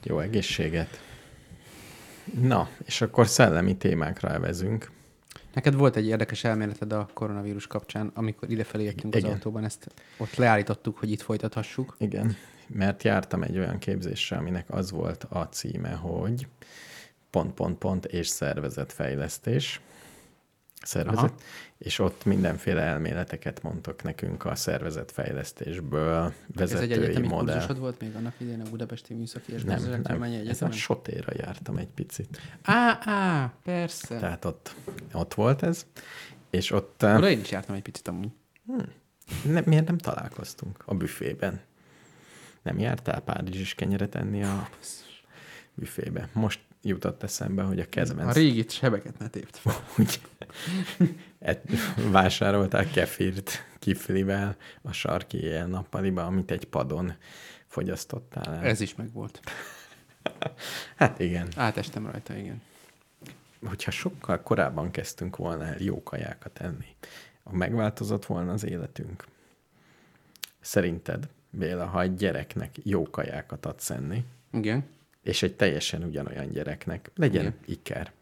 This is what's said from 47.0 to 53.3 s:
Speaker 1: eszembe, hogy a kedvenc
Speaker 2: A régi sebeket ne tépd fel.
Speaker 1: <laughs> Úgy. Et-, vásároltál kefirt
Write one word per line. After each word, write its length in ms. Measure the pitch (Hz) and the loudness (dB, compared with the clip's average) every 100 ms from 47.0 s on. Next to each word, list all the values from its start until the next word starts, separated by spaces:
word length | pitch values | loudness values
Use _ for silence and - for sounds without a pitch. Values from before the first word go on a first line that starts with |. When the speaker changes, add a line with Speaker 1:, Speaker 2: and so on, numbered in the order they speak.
| 92 - | -2 -2
Speaker 1:
eszembe, 400 | 101 - 98 98 | -6 -4 -2 0
hogy 160 | 95 95 | 0 0
a 60 | 87 | -2
kedvenc 400 | - 90 - 82 | 0 0 0 2
Speaker 2:
A 40 | 123 | 6
régi 260 | 156 113 110 | 6 6 0
sebeket 480 | - 131 104 - - | 2 2 2 -4 -10
ne 80 | 107 | -8
tépd 260 | 101 - - | -8 -12 -2
fel. 280 | - - - | 0 0 -2
Speaker 1:
<laughs> 100 | - | 4
Úgy. 240 | 104 - - - - - - 185 175 - 180 - - - | 4 4 -8 -18 -16 -10 -4 -4 -4 4 4 4 -16 -8
Et-, 300 | - - - 226 - - 113 | -2 -2 0 -2 0 0 6
vásároltál 800 | 95 92 - 101 101 95 98 - | 8 8 6 4 4 4 4 2
kefirt 640 | 92 82 - 95 | 4 2 2 0